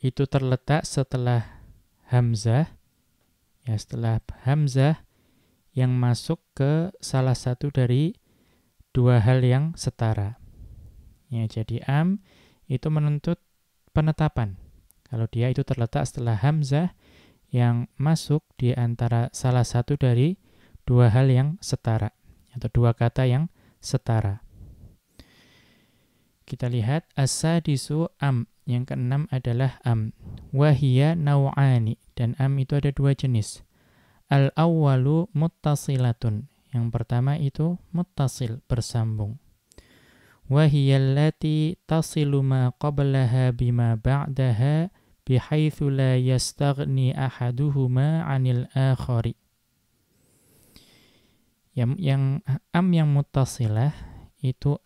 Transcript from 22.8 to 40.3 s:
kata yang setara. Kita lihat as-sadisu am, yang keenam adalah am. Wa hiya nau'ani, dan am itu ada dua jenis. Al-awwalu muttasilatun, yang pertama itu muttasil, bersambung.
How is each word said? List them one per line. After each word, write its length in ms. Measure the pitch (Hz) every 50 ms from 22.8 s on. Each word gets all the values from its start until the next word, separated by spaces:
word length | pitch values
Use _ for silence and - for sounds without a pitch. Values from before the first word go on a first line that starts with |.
| 120 117
kata 320 | 113 - 120 117 - - 131
yang 240 | 127 123 139 160 - _ _ _ _ _ _
setara. 640 | - - - 131 - - 113 110 104 98 98 113 - - - - - - - - - - _ _ _ _ _ - - _ _ _ _ _ _ _ _ _ _ _ _ _ _ _ _ _ _ _ _ _ _ _ _
Kita 240 | - 135 - 127 123
lihat 400 | 123 120 104 117 143 165 - _ -
as-sadisu 920 | - 135 131 - - - 160 170 170 - 156 143 131 - - 147 156 165 - _ -
am, 280 | 143 139 131 120 117 - _ _ - -
yang 160 | 123 123 127
keenam 440 | - 139 131 123 123 135 143 156 -
adalah 480 | - 131 - 123 117 120 135 127 - -
am. 320 | - 123 117 113 107 110 - - - - - - - -
Wa 240 | - 135 147 151 147
hiya 400 | 127 147 135 127 131 143 156 165
nau'ani, 800 | 175 147 143 143 143 139 135 - 139 139 135 127 120 113 110 120 - _ _ -
dan 200 | - 120 113 127
am 200 | - 131 135 139 139
itu 160 | 131 - 147
ada 160 | 143 143 143
dua 240 | 139 - 139 139 139
jenis. 480 | - - 131 120 110 101 - - - - _ _ _ _ _ _ _ _ _ _ _ _ -
Al-awwalu 1040 | - 143 135 139 - - 160 170 165 160 151 139 135 127 127 139 156 165 175 -
muttasilatun, 1200 | - 143 156 170 - _ - 151 147 143 - - 139 127 127 120 113 - - 113 104 104 131 - _ _ _ _ -
yang 160 | 120 117 117
pertama 480 | 110 - 117 - 123 120 127 139 143 156
itu 400 | 147 139 - - 151 170 175 - - - 175
muttasil, 640 | 170 180 - - - 139 127 - - 131 113 113 131 - -
bersambung. 720 | 131 113 104 - - 117 110 113 110 107 104 104 117 143 _ _ _ _ _ _ _ - - _ _ _ _ _ _ _ _ _